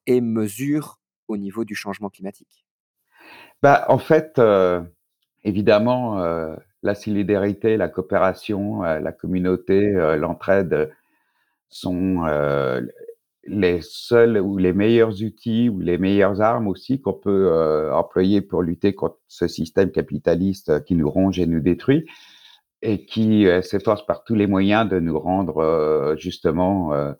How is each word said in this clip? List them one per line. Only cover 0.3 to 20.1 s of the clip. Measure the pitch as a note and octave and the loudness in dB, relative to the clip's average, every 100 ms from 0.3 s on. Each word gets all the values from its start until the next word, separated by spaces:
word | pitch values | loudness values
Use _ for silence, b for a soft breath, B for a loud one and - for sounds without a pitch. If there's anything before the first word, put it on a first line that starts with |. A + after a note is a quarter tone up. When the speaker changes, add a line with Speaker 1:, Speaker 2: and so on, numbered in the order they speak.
| A2 G#2+ G#2+ C#3 D3+ D3 - _ _ - | -2 -4 -4 -4 -4 -6 -18 _ _ -12
Speaker 1:
au | G#2 | -10
niveau | G2 G#2+ | -8 -8
du | A2 | -8
changement | G#2 G#2 F#2+ G2+ | -8 -12 -10 -12
climatique. | _ F#2+ - _ _ _ _ _ _ _ B B B B - | _ -16 -16 _ _ _ _ _ _ _ B B B B 2
Speaker 2:
Bah, | C#3 C3+ - | 4 4 4
en | B2+ | 0
fait, | - D#3+ D#3 - | 4 0 2 2
euh, | A2+ G2 F#2 F2 E2+ _ _ _ _ _ | 4 6 2 0 -6 _ _ _ _ _
évidemment, | G#2+ G2 G#2 G#2 A#2 B2+ A#2+ G2 | -4 0 4 4 2 -2 -2 -4
euh, | E2+ E2 D#2+ D#2+ _ _ | -4 -4 -6 -10 _ _
la | G2 | -6
solidarité, | G#2 G#2+ G2+ G2 G2+ G2+ F#2+ A2+ G#2+ | -4 -4 -4 0 0 0 -2 0 0
la | F2 | -2
coopération, | - - F#2+ F#2+ - - G2+ G#2 G#2+ | -4 -2 0 0 -2 -8 -6 -4 -4
euh, | E2+ D#2 | -4 -4
la | D#2 | -6
communauté, | - E2+ F#2 F2+ F2+ - G2 G#2 | -8 -4 -2 0 -2 0 2 2
euh, | F#2+ D#2+ D#2 | 2 2 0
l'entraide | E2 D#2+ - G2 F2 D2+ D2+ b b b b b b b _ | -2 -4 0 0 2 -2 -2 b b b b b b b _
sont, | - F#2 F2 F#2+ F2+ E2 | -12 -6 -4 -2 -2 0
euh, | D2 D2 C#2 C2 B1+ A#1+ - - - _ _ | -2 0 0 -2 -4 -8 -14 -20 -20 _ _
les | - G2+ F2+ F2 | -8 0 0 0
seuls | - - - A#2+ A#2 G#2+ | -6 -16 0 4 4 2
ou | F#2+ G2 | -2 0
les | F#2 | 0
meilleurs | F#2 G#2+ A#2 A2+ G2 | 2 2 4 2 0
outils | A2 - A#2 A2+ A#2+ | -8 -8 -4 0 0
ou | F#2+ | 0
les | F2 F2 | -2 0
meilleures | F#2+ G2+ G2 G2+ | 2 2 2 2
armes | G#2+ A#2+ G#2 | 0 0 -4
aussi | F2+ - C3+ | -6 -4 -4
qu'on | G2+ | -4
peut, | F#2 G2+ G2 F#2 | -4 -2 2 2
euh, | E2 D#2 D#2 D2+ | 2 2 0 0
employer | D2+ E2+ F#2 F#2+ G2+ | -2 -2 0 2 2
pour | G2 E2+ | 0 -4
lutter | E2+ F2 G2+ | -2 0 -2
contre | F#2+ C#2+ - _ | -2 -6 -8 _
ce | - F2 | -6 -6
système | - E2 - F#2 | -4 -4 0 0
capitaliste, | - D2 | 0 -4